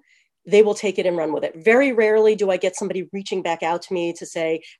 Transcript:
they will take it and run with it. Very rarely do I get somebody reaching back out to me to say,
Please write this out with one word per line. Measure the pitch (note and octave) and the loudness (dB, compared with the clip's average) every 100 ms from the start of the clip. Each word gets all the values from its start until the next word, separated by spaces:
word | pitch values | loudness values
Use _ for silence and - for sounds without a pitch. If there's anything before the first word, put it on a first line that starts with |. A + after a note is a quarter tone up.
| _ _ _ _ - | _ _ _ _ 2
they | G3+ | 4
will | G#3+ | 4
take | G#3 G#3 F#3+ | 2 -4 -2
it | F3+ | -2
and | E3+ | -2
run | D#3 | -2
with | D3 | -4
it. | D3 E3 | -6 -2
Very | E3 A#3+ C#4 | 2 4 4
rarely | A#3 G#3+ A3 G#3+ | 2 2 4 4
do | G#3+ G3 | 2 0
I | F#3 | 0
get | F#3+ - | -2 -4
somebody | G3 F3+ E3 | -6 -6 -8
reaching | G3 G3 G3+ | -10 -6 -6
back | F3 E3 | -4 -4
out | E3 E3+ | -2 -4
to | - | -4
me | F3+ E3+ | -4 -4
to | E3+ D#3 | -6 -10
say, | F3 D#3+ D#3+ - | -6 -4 -4 -8